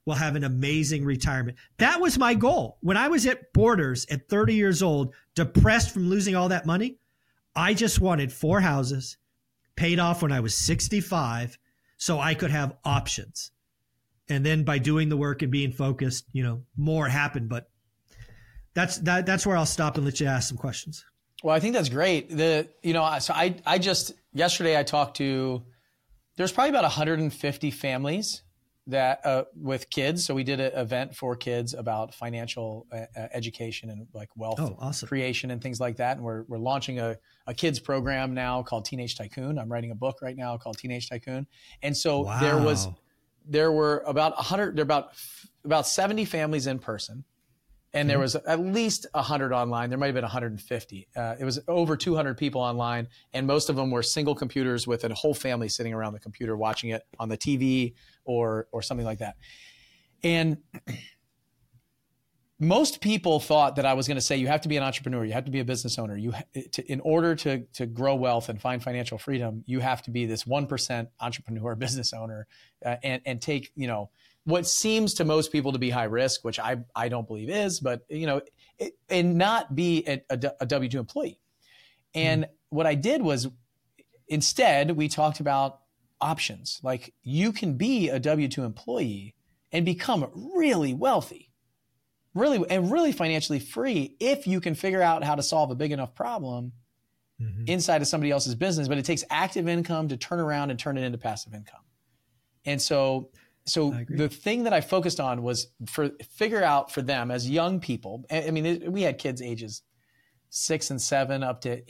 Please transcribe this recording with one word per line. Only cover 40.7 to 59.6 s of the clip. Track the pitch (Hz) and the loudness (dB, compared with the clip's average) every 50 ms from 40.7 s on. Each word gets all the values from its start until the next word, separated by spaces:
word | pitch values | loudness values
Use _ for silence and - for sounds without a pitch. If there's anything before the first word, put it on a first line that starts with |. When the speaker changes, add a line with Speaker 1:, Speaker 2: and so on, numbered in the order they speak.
| 110 - | -12 -10
Speaker 2:
Teenage | - 127 123 123 120 - | -8 -8 -8 -8 -8 -8
Tycoon. | 127 120 - - 127 131 139 - _ - - - - - | -10 -10 -8 -8 -8 -8 -8 -10 _ -20 -20 -20 -16 -8
And | - 143 143 139 | -6 -4 -4 0
so | - 165 147 143 139 101 104 117 | 0 0 2 2 0 0 0 2
there | 139 151 147 135 | 2 4 4 4
was, | 147 151 151 - 98 | 4 4 2 2 -2
Speaker 1:
Wow. | 92 85 - _ _ _ _ _ _ _ _ _ 156 | -4 -8 -12 _ _ _ _ _ _ _ _ _ -2
Speaker 2:
there | 143 151 156 165 | 2 2 4 4
were | 156 151 151 147 147 143 - | 4 4 4 4 2 2 0
about | 151 139 143 156 160 156 - | 0 2 2 2 2 2 -2
a | 131 | -2
hundred, | - 175 196 208 196 - | -2 0 0 0 0 0
there | 151 151 | 0 2
were | 139 | 4
about, | 151 143 139 - - - - - - - - - _ _ - | 2 2 2 -2 -10 -18 -18 -18 -18 -20 -20 -20 _ _ -2
about | 147 156 156 135 - | 2 2 2 2 2
seventy | - - 190 196 214 214 220 | 2 2 2 2 2 0 -2
families | - - 165 156 151 156 151 127 139 | -2 0 -2 0 0 0 -2 -2 -2
in | 131 131 | -4 -4
person. | - - 110 104 - - 110 127 139 - _ _ _ _ _ _ _ _ _ _ _ _ - | -6 -8 -8 -8 -8 -10 -12 -14 -16 -18 _ _ _ _ _ _ _ _ _ _ _ _ -2
And | 147 147 143 | 0 2 4
there | 143 139 | 4 4
Speaker 1:
Mm-hmm. | 135 | 4
Speaker 2:
was | 131 113 | 2 0
at | 151 - - 160 165 | -2 0 0 0 0
least | 175 185 190 220 233 220 - - - - - | 0 0 2 2 2 2 0 -2 -6 -4 -4
a | 151 | -4
hundred | 131 - 151 143 135 131 127 | -2 0 0 0 0 0 0
online. | 123 123 120 120 117 120 120 | 0 0 0 -2 -2 -2 -2
There | 123 131 | -2 -2
might | 143 139 | 0 0
have | 135 | 0
been | 127 120 | -2 -2
a | 113 | -2
hundred | 98 127 120 117 | -4 -4 -4 -4
and | 107 104 | -6 -8
fifty. | - - 127 113 - - - 95 98 - _ | -8 -6 -6 -6 -6 -10 -14 -18 -18 -12 _
Uh, | 127 120 113 113 123 | -6 -6 -4 -4 -4
it | 139 | -4
was | 131 127 143 147 - | -4 -4 -4 -4 0
over | 170 175 170 151 156 | 2 2 2 2 0
two | - - 185 170 | 0 0 0 2
hundred | 156 151 139 131 - | 2 2 0 -2 -2
people | 151 143 123 135 | -2 -2 0 0
online, | 123 123 120 120 120 120 120 120 117 120 - - _ _ - | 0 0 0 -2 -2 -2 -2 -4 -4 -6 -10 -18 _ _ -6
and | 127 135 135 | -4 0 2
most | 143 151 147 - | 2 2 2 2
of | 147 131 | 0 0
them | 135 131 | 0 0
were | 127 120 117 | 0 0 0
single | - - 156 151 147 147 | 0 0 0 0 0 0
computers | 143 147 127 - 139 131 127 123 120 - | 0 -2 -4 -2 -2 0 0 0 0 0
with | 120 120 117 - | -2 -2 -2 -2
a | 117 110 | -4 -4
whole | - - 156 147 | 0 0 0 0
family | 143 - 131 123 120 113 107 | 0 -2 -2 -2 -2 -2 -4
sitting | - - 120 113 113 | -4 -4 -4 -4 -4
around | 110 110 107 | -4 -4 -6
the | 107 104 | -6 -8
computer | - 117 104 - 127 113 110 107 | -12 -16 -12 -8 -6 -4 -2 -2
watching | 110 110 110 - - 117 | 0 -2 -2 -2 -4 -4
it | 113 110 - _ - - | -6 -6 -8 _ -12 -10
on | 117 113 | -6 -6
the | 110 107 | -6 -4
T | - 151 143 | 0 0 0
V | 131 127 131 131 131 127 120 120 - - _ _ _ _ | 2 2 2 2 2 2 0 -4 -8 -18 _ _ _ _
or, | - 123 120 117 113 110 110 113 - - | -4 0 0 0 0 0 -2 -4 -6 -6
or | 117 | -8
something | 110 - 131 123 117 | -6 -4 -4 -4 -4
like | 113 110 104 | -4 -4 -6
that. | 110 104 101 - - - - - | -8 -10 -10 -12 -20 -20 -20 -20